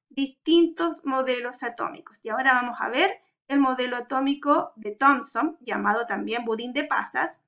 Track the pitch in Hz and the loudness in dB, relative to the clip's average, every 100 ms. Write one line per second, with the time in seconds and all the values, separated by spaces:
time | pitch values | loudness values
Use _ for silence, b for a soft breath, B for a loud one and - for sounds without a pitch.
0 | _ - 269 - 320 339 330 - 339 - | _ -4 -4 -4 4 4 4 2 -4 -4
1 | 285 262 262 247 240 254 240 240 92 - | -4 -2 0 -2 -4 -8 -10 -6 -8 -8
2 | - _ 226 233 262 247 240 233 - 254 | -20 _ -8 0 2 2 0 -4 -4 0
3 | 392 - _ _ - 277 269 254 247 240 | 0 -2 _ _ -2 2 2 2 -2 -4
4 | 233 262 269 285 285 302 - - 208 208 | -4 -2 0 0 2 2 0 -8 -10 2
5 | 277 262 - 226 311 - 233 202 202 220 | 4 4 0 -4 -4 -4 -6 -2 0 0
6 | 233 180 208 233 226 220 247 254 302 269 | -2 -4 -4 -4 -2 -4 -4 -4 -2 -2
7 | - 127 320 - | -2 -4 -4 -6